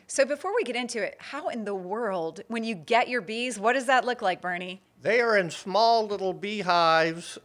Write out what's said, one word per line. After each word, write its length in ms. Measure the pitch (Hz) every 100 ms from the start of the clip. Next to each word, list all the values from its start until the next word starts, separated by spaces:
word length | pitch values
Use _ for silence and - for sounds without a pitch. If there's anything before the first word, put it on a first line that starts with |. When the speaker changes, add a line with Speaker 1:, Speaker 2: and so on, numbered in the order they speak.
| -
Speaker 1:
So 160 | -
before 320 | 269 285 370 466
we 80 |
get 140 | 311 240
into 260 | 240 226
it, 140 | 180 -
how 300 | - 277 185
in 160 | 240 202
the 100 | 196
world, 640 | 180 214 226 180 160 165 -
when 160 | 233
you 100 | 226 190
get 340 | 143 233 240
your 100 | 247
bees, 400 | 180 226 247 208
what 140 | 214
does 140 | 262 247
that 180 | 254 233
look 160 | 240
like, 180 | 196 175
Bernie? 420 | 180 175 180 190 _ _
Speaker 2:
They 180 | - 233
are 180 | 233 208
in 120 | 170
small 560 | - 196 190 226 233 220
little 240 | 202 190
beehives, 1040 | 165 202 214 185 175 165 160 165 165 - -